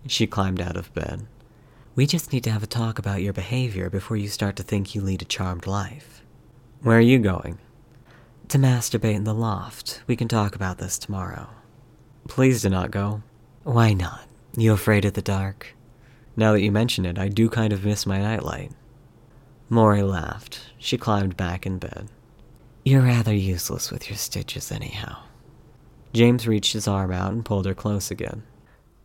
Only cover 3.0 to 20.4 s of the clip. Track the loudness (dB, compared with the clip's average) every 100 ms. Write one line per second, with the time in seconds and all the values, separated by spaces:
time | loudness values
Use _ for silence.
3 | -4 -2 -2 -4 -4 -2 -2 -4 -4 -4
4 | -4 -4 -4 -2 -4 -4 -4 -4 -2 -4
5 | -2 -2 -4 -4 -4 -4 -2 -4 -4 -10
6 | -20 -20 -20 -20 -20 -20 -20 -4 4 6
7 | 8 6 4 0 -6 -12 -18 -20 -20 -20
8 | -20 -20 -20 -20 -2 2 4 2 0 0
9 | 0 0 0 0 -2 -2 -6 -12 -12 -12
10 | -4 -2 0 2 0 0 -4 -4 -6 -8
11 | -6 -6 -6 -10 -14 -18 _ -20 -20 _
12 | -20 -20 -8 4 4 4 2 2 0 -2
13 | -2 -4 -10 _ -20 -14 0 4 6 4
14 | -2 -6 -18 -20 -10 2 4 4 4 4
15 | 4 -2 -2 -2 -2 -8 -18 -20 -20 -20
16 | -20 -20 -10 2 4 4 4 2 2 0
17 | -2 -2 -2 2 2 2 0 0 0 -2
18 | -2 0 0 -2 -4 -8 -10 -16 -20 -20
19 | -20 _ -20 -20 -20 -20 0 4 6 6
20 | 2 -2 -6 -10